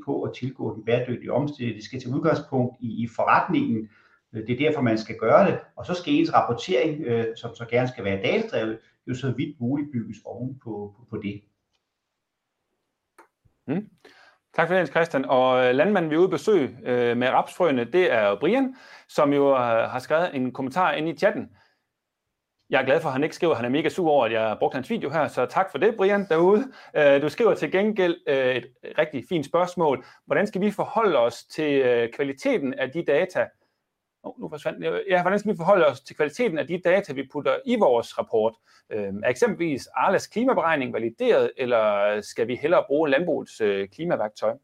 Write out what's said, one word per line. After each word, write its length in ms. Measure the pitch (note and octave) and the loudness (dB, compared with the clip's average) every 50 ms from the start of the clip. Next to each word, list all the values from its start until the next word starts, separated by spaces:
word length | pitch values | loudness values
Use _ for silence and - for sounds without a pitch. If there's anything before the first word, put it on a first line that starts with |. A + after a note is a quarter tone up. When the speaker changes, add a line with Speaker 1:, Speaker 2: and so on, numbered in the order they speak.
| - | -6
Speaker 1:
på 80 | - | -6
og 240 | C#3 - - - - | -4 -4 -4 -6 -6
tilgå 380 | - B2 C3 - - - A2+ A2 | -8 -8 -10 -8 -8 -8 -8 -8
den 100 | A2 - | -6 -2
bæredygtige 480 | A2+ A#2 B2 B2 B2 A#2 - - - | -2 -2 -2 -2 -4 -6 -8 -6 -4
omstilling. 440 | A2+ B2 D3 D3 - - A#2+ A#2 G#2+ | -2 -2 -2 -4 -6 -6 -6 -6 -6
Det 80 | G#2+ G#2+ | -8 -12
skal 160 | - - B2 | -14 -14 -12
tage 140 | - B2 C3 | -8 -6 -4
udgangspunkt 600 | D#3+ D#3+ D#3+ C#3+ - - - C3+ B2+ B2 B2 - - | -2 0 0 0 -2 -4 -4 -2 -2 -2 -2 -4 -8
i, 220 | B2 A2+ G#2 - | -10 -8 -6 -6
i 60 | A#2 A2+ - | -6 -6 -4
forretningen. 720 | - G#2+ - B2 C#3+ - - E3 C#3 - A#2 A2+ A2 A2 - _ _ _ _ _ _ _ _ | -2 2 2 2 2 2 0 0 0 0 0 -2 -4 -6 -8 _ _ _ _ _ _ _ _
Det 180 | - A2 A2 A#2+ | -12 -10 -6 -4
er 200 | B2 B2 D3 D#3 | -4 0 0 0
derfor, 120 | D3+ D3 | 0 2
man 160 | B2+ A#2 A2 A2 | 2 0 0 0
skal 180 | - - A2+ | -2 -8 -8
gøre 340 | - A2 A2+ C#3+ F3 G3 E3+ | -2 2 6 6 6 6 4
det. 80 | B2+ - - - _ | 2 -2 -6 -12 _
Og 100 | - - | -14 -8
så 80 | - F3+ | -6 -6
skal 200 | F3 - D3+ C#3+ | -4 -2 0 2
ens 200 | D#3 E3 D3+ - | 2 2 4 4
rapportering, 680 | A#2+ - - D#3+ - - - F#3 E3 D#3+ D#3 D3 D3 B2+ | 4 4 2 -2 -4 -2 -2 0 2 2 0 -2 -4 -2
øh, 220 | A#2+ A#2 A#2 A2+ A2+ - | -2 -2 0 -2 -4 -6
som 180 | - - - - | -8 -12 -14 -12
så 120 | - A#2 - | -14 -6 -2
gerne 180 | A#2+ B2 B2+ B2+ | 0 0 0 0
skal 160 | - - G2+ | -2 -4 -4
være 180 | G2+ G2 G2 | -2 -2 0
datadrevet, 560 | - C3+ F#3+ A3+ A3 - - A#2+ A2 A2 - - - _ _ _ _ | 0 0 0 0 -2 -2 -2 -2 -2 -2 -6 -8 -12 _ _ _ _
jo 80 | - B2+ | -8 -6
så 180 | B2 C3+ C3 | -4 -4 -4
vidt 280 | A2 A#2+ D3 D#3 - - | -2 -2 -4 -6 -6 -6
muligt 320 | A#2+ A#2+ C#3+ D3+ D3 D3 | -4 -2 -2 -2 -4 -4
bygges 240 | - A#2 G#2 A#2+ A2 - - | -6 -6 -6 -8 -12 -14 -14
oven 360 | - G2+ A#2 B2 C3 - - - | -14 -10 -10 -10 -10 -10 -12 -12
på, 300 | A#2 G#2+ G2+ G#2 G2+ - _ | -10 -10 -10 -10 -12 -14 _
på, 80 | - _ | -14 _
på 60 | A2 A2 | -10 -8
det. 180 | G#2 G2+ G2+ G#2 - _ _ _ _ _ _ _ _ _ _ _ _ _ _ _ _ _ _ _ _ _ _ _ _ _ _ _ _ _ _ _ _ _ _ - - _ _ _ _ _ _ _ _ | -8 -8 -10 -10 -14 _ _ _ _ _ _ _ _ _ _ _ _ _ _ _ _ _ _ _ _ _ _ _ _ _ _ _ _ _ _ _ _ _ _ -20 -20 _ _ _ _ _ _ _ _
Speaker 2:
Mm. 220 | - C#3+ F#3+ G#3+ - _ _ - - - - _ _ _ _ _ _ - | -6 -6 -4 -6 -8 _ _ -20 -20 -20 -20 _ _ _ _ _ _ -2
Tak 140 | - E3+ D#3+ | 0 0 2
for 60 | F#3 | 2
det, 40 | F#3+ | 0
Jens 120 | E3+ - | 0 2
Christian. 340 | - D#3+ E3 E3 - C#3 C3 | 0 0 0 0 0 -4 0
Og, 420 | - C#3 B2+ B2+ B2+ B2+ B2+ B2+ | 2 2 4 4 4 4 4 4
øh, 80 | B2+ B2+ | 4 4
landmanden, 360 | C3+ D#3 G3+ G#3+ F#3+ E3+ D#3 | 4 2 2 2 0 0 0
vi 40 | D3+ | 2
er 40 | D#3+ | 2
ude 60 | F#3 | 2
at 60 | F#3 | 2
besøge, 480 | F3+ D3 - A3 G#3+ F3 C3 A2 - - - | 0 -2 0 2 2 2 2 0 -4 -8 -4
øh, 320 | B2+ B2 B2 A#2+ A#2+ A#2 | -2 0 0 2 0 0
med 120 | A#2+ B2 C3 | 2 2 2
rapsfrøene, 560 | A#2+ D3 - - - - F#3 D#3+ C3+ B2 A#2 | 2 2 0 -2 -2 0 0 2 2 0 -2
det 280 | A#2 C#3 F3+ F#3 D#3+ | 0 2 2 2 4
er 260 | C3 A2+ G#2 G2+ G2+ G2+ | 4 4 4 2 2 2
Brian, 340 | C#3+ F3 A3 C4+ C4+ C4 C4 - - - - - - _ | 0 0 2 2 0 -2 -4 -10 -18 -20 -20 -20 -20 _
som 240 | - - D3+ C#3+ | 0 2 2 4
jo, 180 | C#3+ C#3+ C#3 C#3 | 4 4 4 4
øh, 80 | C3+ B2+ B2 A#2+ A#2 A2+ A#2 - | 4 2 2 2 2 2 0 0
har 80 | - B2+ | -4 -8
skrevet 380 | B2+ - D3+ D#3+ F3+ F3+ - | -4 -2 0 0 0 -2 -2
en 160 | B2+ B2+ B2 | -4 -6 -6
kommentar 400 | B2 - C3+ B2+ - F3+ F#3 E3 | -6 -6 -8 -4 -2 0 0 0
ind 160 | D3 - D#3 E3 | 0 -2 -4 -6
i 80 | D#3 | -2
chatten. 340 | - F3+ G#3+ G#3+ C#3+ G#2 - - _ _ _ _ _ _ _ _ _ _ _ _ _ _ _ _ _ _ _ _ _ _ - | 0 0 0 0 -2 -6 -12 -16 _ _ _ _ _ _ _ _ _ _ _ _ _ _ _ _ _ _ _ _ _ _ -2
Jeg 100 | D3 C3 | 0 0
er 60 | C3+ | 2
glad 140 | C3 C#3 D#3+ | 4 2 2
for, 80 | D#3 D#3 | 2 0
at 40 | |
han 100 | C3 C3 | -2 -2
ikke 120 | D3+ D#3+ - | -2 -4 -2
skriver, 180 | - F3+ E3 | -2 0 0
at 40 | C3+ | 0
han 100 | A2+ A#2 | 0 -2
er 20 | A#2+ | -2
mega 200 | C3 D3+ D#3+ D3+ | -2 0 0 -2
sur 220 | - - F3+ D#3 | -2 0 0 2
over, 140 | D3 C#3+ A#2 | 4 4 2
at 80 | A2 | 2
jeg 240 | A2+ A2 A2 A2 G#2 - | 2 0 0 -2 0 0
brugte 160 | C#3 D3 - | -2 -2 -2
hans 160 | C3+ B2+ - | -4 -6 -6
video 200 | A#3 G3 D#3 C#3+ | -6 -6 -4 -4
her, 180 | C#3+ E3 C#3+ - | -2 -2 -2 -2
så 180 | - C3+ B2+ | -2 -2 -2
tak 240 | B2 - E3+ F#3+ F#3+ | 0 0 -2 -2 -2
for 80 | - C3+ | -2 0
det, 180 | F#3 A3 A3 | 0 0 2
Brian, 300 | - G3 G3 G3+ G3+ F#3+ - | 2 2 2 2 0 0 0
derude. 440 | D#3+ D#3+ E3+ F#3 G#3 G#3+ C4+ C4+ - - - - - | 2 4 6 6 4 4 2 -2 -10 -18 -18 -4 0
Øh, 260 | D3+ D3+ C#3+ C#3 C#3 | 4 6 6 6 6
du 60 | D3 D3+ | 4 0
skriver 260 | - - A#3+ G3+ D#3+ | 0 2 2 2 2
til 180 | - E3 D3 | 2 -2 -2
gengæld, 440 | - F#3 G3+ A3 G#3+ G3 F#3 F3 E3+ - _ | 0 0 0 0 0 2 0 0 0 -2 _
øh, 300 | D#3 C#3 C3+ C3 B2+ B2+ | -2 0 2 2 0 0
et 100 | B2 - - _ _ - - - - | -2 -4 -8 _ _ -18 -4 -2 -2
rigtig 260 | D#3+ D#3+ - B2+ A2 - | -2 -2 -4 -8 -6 -4
fint 180 | F#3 E3 C3+ | -4 -4 -2
spørgsmål. 580 | - - E3+ F3+ F3 - F3+ E3 D3+ C3 B2 - - - _ _ | 0 0 0 0 0 0 0 2 2 0 0 -4 -12 -20 _ _
Hvordan 200 | - C#3 D3+ G3+ | -2 0 0 0
skal 140 | G#3 - F#3+ | 0 -2 -2
vi 100 | G3 G#3 | -2 -2
forholde 480 | G3+ - D#3 - - A3 A3+ G3+ D#3 B2+ | 0 -2 -6 -2 0 0 2 2 4 4
os 260 | A#2 A#2 - - - | 2 2 0 -6 -14
til, 380 | _ - - D#3 D3 C#3+ C3+ | _ -6 -4 -2 2 2 2
øh, 300 | C3 B2 B2 A#2+ A#2 A2+ | 4 4 4 2 2 0
kvaliteten 600 | - - C#3+ C#3 C3+ - - C#4 C4 F#3+ C#3 B2 C3+ | -2 -4 -4 -4 -4 -4 -2 0 0 0 -2 -4 -4
af 160 | - C3+ C3 | -4 -6 -4
de 140 | C3 E3+ D3 | -4 -4 -2
data? 420 | D3 C#3+ D3 F3+ F#3 - C3 A2+ - - _ _ _ _ _ _ _ _ _ _ _ _ _ - | 0 2 2 0 0 -2 -2 -4 -4 -6 _ _ _ _ _ _ _ _ _ _ _ _ _ -16
Åh, 160 | - - - | -16 -14 -12
nu 80 | G3 E3 | -12 -12
forsvandt 360 | D#3 D3 - D#3 - - E3 | -12 -8 -8 -8 -8 -4 -4
den. 80 | E3 F3 F3 - G3 | -4 -4 -4 0 0
Ja, 140 | F#3 F3+ | 0 2
hvordan 160 | E3 F3+ G3+ G#3 | 2 2 0 0
skal 140 | G#3 G#3 | 0 -2
vi 40 | G3 | -4
forholde 300 | E3 E3 F3 G#3 F#3 D#3+ | 0 2 4 4 6 4
os 140 | C#3+ C3 - | 4 2 -2
til 160 | - - - | -8 -12 -4
kvaliteten 420 | - D3+ C#3+ C#3+ - B3 A3 D#3+ D3+ | -4 -2 -2 0 -2 -2 -2 -2 -2
af 80 | C3+ | -4
de 140 | C3+ F3 F3+ - | -4 -6 -2 2
data, 280 | F3 F3+ G3+ G3 - | 2 2 2 0 -2
vi 160 | C3+ C3+ C3+ - | -6 -8 -8 -8
putter 240 | - D3 - C#3+ C3 - - | -10 -4 -2 -2 -2 -2 -2
i 100 | B3 A#3+ | -2 0
vores 420 | A3+ G3 D3 A#2+ A#2 A2+ - - - | 2 4 4 4 2 0 -2 -6 -6
rapport? 360 | A2 - - A2+ G#2+ A2+ A2+ _ _ _ _ _ _ _ | -4 -2 0 0 0 0 -2 _ _ _ _ _ _ _
Øh, 220 | - G#2+ G#2 G2 F#2+ G#2 | -6 -6 -6 -6 -6 -2
er 60 | G#2+ B2 | -2 -2
eksempelvis 580 | B2+ - A#3+ A3 F3+ D#3 E3+ E3 C#3 A2+ - | 0 2 0 0 0 -2 -2 -4 -4 -4 -8
Arlas 400 | - - B2+ C#3 F#3 G3 D3 - | -8 -4 0 0 2 2 0 -2
klimaberegning 640 | - - G#3 B3 C4+ A3+ F3+ D#3 E3 D#3+ C#3+ B2+ B2 | -4 -4 -2 0 2 2 2 2 0 0 0 -2 -4
valideret, 580 | A2+ A2+ A2+ A2+ A2+ - B3 B3 G3 C#3 A#2+ A#2+ - | -4 -4 -4 -4 -4 0 2 2 4 4 2 2 0
eller 640 | - C3 A#2+ B2 A2+ G#2+ G#2+ G#2 G2+ G2+ G#2 G#2 G#2 | -4 -2 0 2 2 4 2 2 2 2 0 0 -2
skal 280 | G#2 - - - A#2 A2 | -4 -6 -6 -4 -4 -4
vi 60 | B2+ | -4
hellere 300 | A2 C#3 D#3 F3 D#3 - | -4 -2 2 2 2 2
bruge 240 | - C#3 D3+ D#3+ C#3+ | 2 0 0 2 2
landbrugets, 500 | C3+ C#3+ F3 E3+ C#3+ A#2 G#2+ - - - | 2 0 0 -2 -4 -4 -6 -10 -6 -2
øh, 280 | A2+ G#2 G2+ G2 G2 G2 | 0 0 0 0 -4 -6
klimaværktøj? 680 | - - D#3+ F3 D3+ A2 G#2+ G#2+ - - A2 G#2+ A#2 C3+ | -8 -8 -4 -2 -2 -2 -2 -6 -6 -4 -4 -4 -4 -4